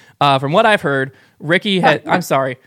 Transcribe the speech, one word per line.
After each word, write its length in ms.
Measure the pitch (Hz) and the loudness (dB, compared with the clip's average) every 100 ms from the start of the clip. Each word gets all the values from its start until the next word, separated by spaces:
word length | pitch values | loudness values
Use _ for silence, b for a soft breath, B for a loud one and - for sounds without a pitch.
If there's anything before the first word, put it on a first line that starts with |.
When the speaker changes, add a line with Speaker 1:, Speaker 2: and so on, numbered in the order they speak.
| b b | b b
Speaker 1:
Uh, 180 | 143 135 | 0 2
from 140 | 139 | 0
what 120 | 180 226 | 0 2
I've 160 | 208 | 2
heard, 300 | 156 139 135 b b b | 0 -2 -4 b b b
Ricky 420 | 151 185 208 190 | -2 -2 0 0
had, 200 | 156 147 | 0 0
Speaker 2:
<laughs> 40 | - | -2
Speaker 1:
I'm 140 | 175 | -4
sorry. 360 | 165 143 131 127 | 0 -2 -2 -8